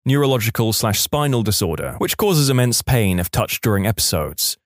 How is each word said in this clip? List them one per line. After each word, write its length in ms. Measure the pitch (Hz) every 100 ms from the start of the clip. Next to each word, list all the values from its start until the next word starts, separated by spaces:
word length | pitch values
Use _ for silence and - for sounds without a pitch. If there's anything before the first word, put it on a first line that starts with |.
neurological 680 | 131 139 139 127 110 - 113
slash 260 | 107 117 107
spinal 460 | - 147 143 123
disorder, 500 | 107 98 92 78 67 -
which 180 | - -
causes 340 | 208 160 139
immense 320 | 127 123 117
pain 380 | - 127 98 90
if 100 | 85
touched 320 | - 101 -
during 240 | 117 101 98
episodes. 720 | 107 - 87 73 - - -